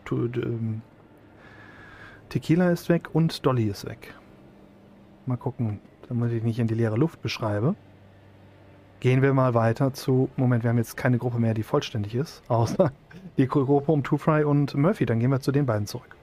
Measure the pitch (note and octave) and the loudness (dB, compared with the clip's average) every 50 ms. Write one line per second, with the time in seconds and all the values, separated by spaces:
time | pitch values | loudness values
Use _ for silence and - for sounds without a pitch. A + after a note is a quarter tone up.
0 | _ - C3 B2+ B2 A#2+ A#2+ A#2+ A#2+ B2 A#2+ A2+ A2+ A2+ A2 A2 - - - - | _ -4 -4 -4 -4 -4 -4 -4 -4 -4 -4 -4 -4 -4 -6 -8 -10 -16 -20 -20
1 | - - - - - - - - - - - - - - - - - - - - | -20 -20 -20 -20 -20 -20 -20 -20 -20 -20 -20 -20 -20 -20 -20 -20 -20 -20 -20 -20
2 | - - - - - - - B2+ - - D#3+ F3 F3+ F3+ F3 E3+ - - E3+ E3 | -20 -20 -20 -20 -20 -6 -6 -6 0 2 2 2 4 2 2 0 0 0 0 0
3 | - - - D#3 E3 D#3 - - - C#3+ B2+ B2 A2 G#2 G2 - - - A2 - | 0 -2 0 0 0 0 -2 0 0 0 2 2 0 0 -2 -6 -12 -14 -14 -14
4 | - - - - - - - - - - - - - - - - - - - - | -18 -20 -20 -20 -20 -20 -20 -20 -20 -20 -20 -20 -20 -20 -20 -20 -20 -20 -20 -20
5 | - - - - - B2+ B2 A#2+ - B2+ - - A#2+ G#2+ G#2 G2 _ - - _ | -20 -20 -20 -12 -8 -8 -8 -6 -6 -8 -4 -4 -4 -4 -4 -8 _ -20 -20 _
6 | - - B2 A#2 A#2+ A#2+ A#2 A2+ A2 A#2 A2+ A#2 A#2 A2 A2+ A2+ A#2 A2 G#2+ A#2 | -14 -6 -4 -2 -2 -2 -2 -2 -2 -2 -2 0 -2 0 0 0 0 0 2 0
7 | D3+ E3 - - - A2 - - A#2+ A2 G#2 G#2 A2 D3+ G#3+ - - - - - | 0 -2 -2 -6 -8 -8 -6 -4 -4 -2 -2 0 0 0 -2 -4 -10 -20 -20 -20
8 | - - - - - - - - - - - - - - - - - - - - | -20 -20 -20 -20 -20 -20 -20 -20 -20 -20 -20 -20 -20 -20 -20 -20 -20 -20 -16 -2
9 | - B2+ B2+ C3 C3 C#3 C3+ C3+ C3 B2+ A#2 A#2 A2+ A2+ A2+ - C#3+ C3+ C3 - | 0 2 4 4 4 4 4 4 2 4 2 2 2 2 2 2 0 -2 -2 -4
10 | - - C3 B2+ C3 - - - C3 B2 B2 A#2 A2+ A#2 A2+ A#2+ A2+ - - - | -2 0 2 2 2 0 0 0 2 2 2 2 0 0 0 0 -2 -2 -6 -2
11 | - B2+ B2 A#2 B2 B2+ A#2 A#2+ A#2 A2+ A2 A2 G#2+ - - D3 - - - A2 | 0 0 0 2 0 -4 -2 0 0 0 0 -2 -2 -2 -2 -2 -2 -4 -6 -6
12 | G#2 G#2 A2 A#2+ D3+ - - - _ - B2 A2+ A#2 - - - F#3+ C#3 - - | -6 -4 -4 -6 -6 -6 -10 -20 _ -2 0 2 2 0 2 2 2 2 0 -8
13 | - _ - - - F3+ - - F3+ - - D3+ C3+ - C#3+ - C#3 E3+ D#3+ C#3+ | -20 _ -20 -20 -20 -6 0 0 0 2 2 0 4 4 2 2 4 2 0 0
14 | C#3 - D#3 C#3+ - E3+ D#3 D3+ D3+ D3 C#3+ D3 C#3+ C3+ - C#3 C#3+ F3+ G#3+ - | 2 0 -2 0 2 2 2 2 2 2 2 2 2 0 0 2 2 2 2 0
15 | C3 A#2 A2+ A2+ A#2 C3 C#3 B2+ - - C3 C#3+ D3 A#2+ A2 G#2+ G#2 - - - | 0 0 2 2 2 2 0 0 0 0 0 2 2 2 0 -2 -2 -6 -8 -14
16 | - - - - | -14 -16 -20 -20